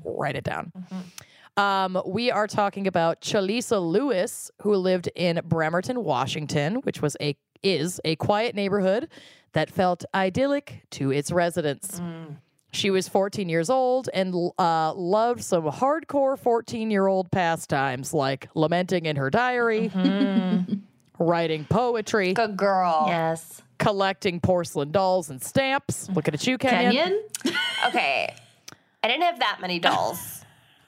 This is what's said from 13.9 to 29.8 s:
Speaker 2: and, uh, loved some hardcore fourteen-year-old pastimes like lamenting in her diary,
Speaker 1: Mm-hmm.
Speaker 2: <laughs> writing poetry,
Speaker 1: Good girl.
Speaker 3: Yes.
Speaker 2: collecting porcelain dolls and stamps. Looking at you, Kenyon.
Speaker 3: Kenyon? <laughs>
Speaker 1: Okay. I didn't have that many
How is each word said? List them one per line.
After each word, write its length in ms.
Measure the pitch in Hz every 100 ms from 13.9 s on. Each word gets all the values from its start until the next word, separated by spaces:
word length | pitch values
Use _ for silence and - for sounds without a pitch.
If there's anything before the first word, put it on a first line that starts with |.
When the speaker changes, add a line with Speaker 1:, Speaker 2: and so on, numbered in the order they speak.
| 254 -
Speaker 2:
and, 180 | 185 185 180 175 -
uh, 340 | 175 160 160
loved 480 | - 175 214 233 240
some 220 | - 175
hardcore 760 | 156 131 262 311 - 277 269 269
fourteen-year-old 920 | 247 233 226 240 220 202 196 190 180
pastimes 840 | 190 170 165 - 143 135 127 -
like 340 | 160 135 135 -
lamenting 520 | 165 156 175 185 180 160
in 100 | 143
her 120 | 135
diary, 640 | 208 247 247 233 220 226
Speaker 1:
Mm-hmm. 840 | 185 185 196 202 190 185 180 180 202 - _
Speaker 2:
<laughs> 220 | _ -
writing 460 | 165 170 165 156 147
poetry, 640 | 190 247 233 214 220 180
Speaker 1:
Good 240 | 214 220 190
girl. 500 | 196 190 180 160 156
Speaker 3:
Yes. 520 | 170 165 165 - - - -
Speaker 2:
collecting 600 | 220 202 190 190 202 170
porcelain 520 | - 180 165 156 143
dolls 380 | 190 185 185 170
and 120 | 131
stamps. 680 | - 269 269 269 - - -
Looking 220 | 185 156
at 140 | 151 -
you, 100 | 254
Kenyon. 640 | 262 190 - 247 349 403 427 -
Speaker 3:
Kenyon? 160 | - - -
<laughs> 180 | - 247
Speaker 1:
Okay. 440 | 240 147 127 71 - - _ - - _ _
I 60 | 220
didn't 160 | 269
have 160 | 349 339
that 180 | 226 -
many 180 | 180 175